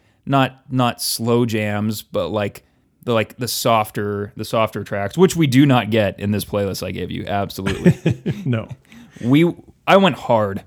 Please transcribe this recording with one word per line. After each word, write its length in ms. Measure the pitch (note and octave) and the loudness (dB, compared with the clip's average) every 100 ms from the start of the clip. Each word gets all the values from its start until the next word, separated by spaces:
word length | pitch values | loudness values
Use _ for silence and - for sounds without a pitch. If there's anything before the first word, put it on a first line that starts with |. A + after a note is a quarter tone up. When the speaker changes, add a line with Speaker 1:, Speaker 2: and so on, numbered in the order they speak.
| _ _ - | _ _ -2
Speaker 1:
not, 380 | C#3 C3 - - | 0 0 -4 -6
not 300 | C3 A#2+ A2+ | -2 0 -2
slow 460 | - - A#2 A#2+ B2 | -6 -4 0 2 2
jams, 560 | A2 G#2+ G#2 G#2+ G#2+ | -2 -2 -2 -4 -6
but, 260 | - G#2 E2+ | -6 -4 -2
like, 340 | G#2 G#2 - _ _ _ _ | -2 -4 -6 _ _ _ _
the, 80 | - | -2
like, 220 | A#2 A2 - | -2 -2 -6
the 100 | B2 | -8
softer, 840 | - B2+ A2+ G#2+ - G#2 G#2 G2+ - | -4 0 2 0 -4 -6 -4 -8 -10
the 80 | |
softer 380 | G#2+ A#2+ A2 A2 | -4 0 0 -2
tracks, 340 | G2+ G2+ G2+ - | -8 -6 -4 2
which 200 | F3+ E3+ | 2 4
we 100 | D#3 | 2
do 180 | B2 | 4
not 260 | C#3+ B2 G#2 | 6 4 2
get 280 | A2+ G2+ - | 2 0 0
in 140 | G2+ | -2
this 120 | G#2 | -2
playlist 400 | - G2+ G2+ F2+ | -2 -2 -2 -4
I 60 | F#2 | -8
gave 200 | F#2 F2+ | -8 -8
you. 140 | F2+ F#2 | -8 -4
Absolutely. 920 | G2+ G2 - F#2+ G2 - - - - - F#3 | -4 -4 -6 -6 0 2 2 0 -2 -4 -6
Speaker 2:
<laughs> 20 | |
No. 220 | F3 A#2 - - _ - - - | -4 -4 -6 -16 _ -20 -20 -8
Speaker 1:
We, 300 | A#2 C#3 E3+ - - - - | 2 4 4 0 -12 -10 4
I 100 | F#3 | 4
went 200 | G3 B2 | 4 2
hard, 480 | - A#2 G#2 G2 | 0 2 2 -4